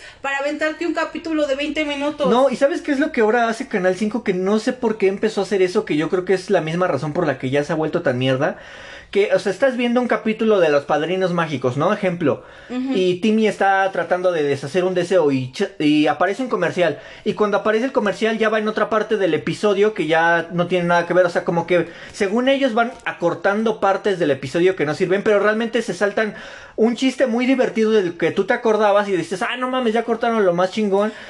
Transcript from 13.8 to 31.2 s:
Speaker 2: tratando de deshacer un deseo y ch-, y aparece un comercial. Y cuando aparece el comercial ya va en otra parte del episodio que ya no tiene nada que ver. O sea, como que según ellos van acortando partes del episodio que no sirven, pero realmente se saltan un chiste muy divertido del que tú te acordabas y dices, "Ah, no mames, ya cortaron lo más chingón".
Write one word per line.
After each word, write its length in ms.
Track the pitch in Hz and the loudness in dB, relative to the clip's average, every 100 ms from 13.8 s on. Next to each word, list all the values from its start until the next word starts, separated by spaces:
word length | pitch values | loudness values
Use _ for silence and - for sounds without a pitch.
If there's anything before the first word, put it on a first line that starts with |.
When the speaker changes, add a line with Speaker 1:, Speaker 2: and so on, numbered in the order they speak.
| 190 | 2
Speaker 2:
tratando 400 | 180 170 180 180 | -2 -2 0 0
de 140 | 170 | 0
deshacer 400 | 143 131 139 185 | 0 -2 -2 0
un 100 | 185 | 0
deseo 380 | 180 175 185 147 | 0 2 2 4
y 180 | 131 127 | 2 -4
ch-, 180 | - 196 - | -4 -6 0
y 260 | 147 151 151 | 2 4 2
aparece 360 | 147 180 196 | 2 0 0
un 40 | 254 | -4
comercial. 520 | 214 165 156 165 139 - - | -2 -2 0 0 -2 -12 -6
Y 80 | 214 | -6
cuando 220 | 214 208 202 | -2 0 0
aparece 300 | 214 220 262 | 0 0 0
el 40 | |
comercial 480 | 269 208 180 220 226 | 0 -2 0 -2 0
ya 120 | 220 | 0
va 100 | 220 | 0
en 80 | 214 | -2
otra 200 | 214 214 | -2 0
parte 280 | 214 214 214 | 0 0 0
del 180 | 180 | 2
episodio 600 | 156 - - 208 196 214 | 0 -2 -2 0 2 2
que 120 | 214 156 | 0 0
ya 400 | 160 170 170 165 | 2 4 2 0
no 160 | 175 175 | -4 -2
tiene 160 | 180 | 0
nada 240 | 175 175 170 | 2 0 2
que 60 | |
ver. 120 | 180 175 | 2 2
O 20 | |
sea, 140 | 185 | 0
como 220 | 185 175 165 | -2 -2 0
que 220 | 180 - - - | 0 0 -10 -18
según 360 | - 196 226 254 | -6 -2 0 2
ellos 240 | 277 269 | 2 2
van 200 | 220 233 254 | 0 -2 -4
acortando 760 | - 165 170 160 196 208 226 214 | -10 -4 -2 0 0 0 0 0
partes 400 | 196 196 208 180 | 0 0 0 0
del 100 | 156 | 0
episodio 460 | 135 135 170 180 180 | 0 -2 2 2 2
que 100 | 147 | -2
no 80 | |
sirven, 300 | 151 175 196 | -2 0 0
pero 160 | 220 202 | 2 2
realmente 420 | 208 214 233 240 | 2 0 -2 -2
se 100 | 226 | -4
saltan 440 | 180 208 208 214 - - - - - | -2 -2 0 -4 -6 -16 -18 -12 0
un 180 | 226 | 0
chiste 320 | 233 262 254 262 | 2 -2 0 0
muy 200 | 226 247 | 2 2
divertido 440 | 254 262 214 220 | 2 2 2 2
del 260 | 220 175 175 | 2 2 0
que 140 | 165 | 0
tú 160 | 175 196 | 0 0
te 80 | |
acordabas 540 | 233 226 208 214 202 202 | 0 2 4 4 4 2
y 40 | 180 | -2
dices, 260 | - 185 | -2 -4
"Ah, 140 | 220 247 | -4 -4
no 100 | 254 | -4
mames, 220 | 262 233 | -2 0
ya 120 | 220 | 0
cortaron 420 | 226 226 240 226 190 | -2 -2 0 2 2
lo 80 | |
más 160 | 175 185 | 2 0
chingón". 420 | 226 208 196 214 220 | 0 0 0 0 -4